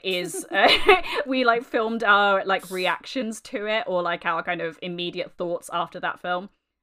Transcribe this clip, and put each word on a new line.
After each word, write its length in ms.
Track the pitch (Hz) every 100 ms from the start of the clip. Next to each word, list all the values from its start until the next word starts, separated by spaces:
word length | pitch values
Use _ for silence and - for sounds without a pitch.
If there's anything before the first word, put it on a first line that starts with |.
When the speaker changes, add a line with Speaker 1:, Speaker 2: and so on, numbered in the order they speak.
Speaker 1:
is, 420 | 190 180 170 359 -
Speaker 2:
<laughs> 40 |
Speaker 1:
uh, 500 | 196 226 - - 370
<laughs> 220 | - 370 254
we, 200 | 262 240
like, 180 | 233
filmed 400 | - 247 226 226
our, 400 | 220 202 202 196 185
like, 240 | 185 185
reactions 720 | 185 180 165 - 269 220 220
to 260 | - 233 208
it, 180 | 220 -
or, 140 | 180
like, 240 | 175 175 175
our 180 | 165
kind 160 | 175 170
of 160 | 165 -
immediate 500 | 180 175 175 180 - _
thoughts 320 | 175 175 -
after 260 | 170 170 180
that 180 | 175 -
film. 300 | 180 180 196 _ _ _